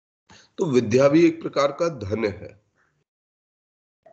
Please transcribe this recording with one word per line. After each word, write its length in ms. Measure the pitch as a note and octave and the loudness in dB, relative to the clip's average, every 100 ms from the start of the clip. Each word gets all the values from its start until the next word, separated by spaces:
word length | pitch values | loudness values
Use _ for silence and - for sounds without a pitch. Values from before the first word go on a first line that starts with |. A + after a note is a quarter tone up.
| _ _ _ - _ - | _ _ _ -20 _ -8
तो 80 | F#3 | 0
विद्या 420 | B2 G#2+ A#2+ C#3 | 0 2 2 4
भी 200 | D#3 E3+ | 6 4
एक 140 | D#3+ | 2
प्रकार 300 | D#3 C#3+ C#3 | -6 -2 -2
का 180 | C#3 E3+ | -2 -6
धन 360 | C#3+ G2+ G#2+ A2 | -6 -8 -4 -4
है, 360 | E2+ - - _ _ _ _ _ _ _ _ _ _ _ _ _ _ _ | -6 -16 -20 _ _ _ _ _ _ _ _ _ _ _ _ _ _ _